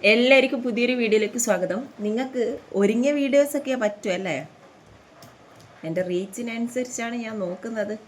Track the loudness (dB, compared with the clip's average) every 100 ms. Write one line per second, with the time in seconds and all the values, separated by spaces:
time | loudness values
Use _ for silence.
0 | 6 6 6 6 6 0 -2 0 2 2
1 | 4 2 2 -2 0 0 0 -4 -6 -6
2 | -4 -2 -4 -2 -2 -4 -6 0 2 4
3 | 2 2 2 4 4 0 -4 -2 -2 -2
4 | -4 -4 -4 -6 -8 -18 -20 -20 -20 -20
5 | -20 -20 -20 -20 -20 -20 -20 -14 -8 -4
6 | -2 -2 -4 -8 -8 -6 -6 -4 -6 -6
7 | -6 -6 -8 -6 -6 -6 -8 -6 -6 -6